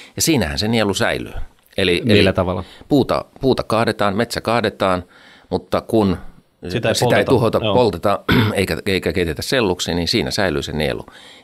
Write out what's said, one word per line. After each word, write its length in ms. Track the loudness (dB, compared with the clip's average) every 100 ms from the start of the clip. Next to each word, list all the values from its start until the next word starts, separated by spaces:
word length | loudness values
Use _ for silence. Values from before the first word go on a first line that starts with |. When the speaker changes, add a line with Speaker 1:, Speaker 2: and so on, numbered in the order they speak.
| -16 -6
Speaker 1:
Ja 60 |
siinähän 360 | 0 0 0 -2
se 100 | -2
nielu 260 | 0 0
säilyy. 380 | 0 -2 -2 -6 -8 -10 _ _ -2
Eli, 260 | 0 2
Speaker 2:
Millä 260 | 4 4 4
Speaker 1:
eli 40 |
Speaker 2:
tavalla? 300 | 2 -2 -4 -8 -14 0
Speaker 1:
puuta, 360 | 0 2 -2 -4 -4
puuta 220 | 0 0
kaadetaan, 540 | 0 0 0 0 0 0
metsä 240 | -4 -4
kaadetaan, 640 | -2 0 0 0 0 0 -4 -16 -20 -20 -6
mutta 300 | -6 -2 -4
kun 360 | 0 2 2 0 -6 -18 _ _ -8
Speaker 3:
Sitä 200 | -4 -2
ei 60 |
Speaker 1:
sitä 100 | 0
ei 60 | 2
Speaker 3:
polteta. 200 | 2 4
Speaker 1:
tuhota, 300 | 2 2 0
Speaker 3:
Joo. 120 | 2
Speaker 1:
polteta 460 | 2 2 0 -2 -2 0 0
<clears throat> 160 | 2
eikä, 240 | 0 -2 -2 -2
eikä 260 | -2 0
keitetä 300 | -2 -2 -2
selluksi, 520 | -2 0 0 0 -2
niin 140 | -2 0
siinä 220 | 0 -2
säilyy 320 | -2 0 0
se 100 | -4
nielu. 340 | -2 -2 -4 -8 -20 -20 -14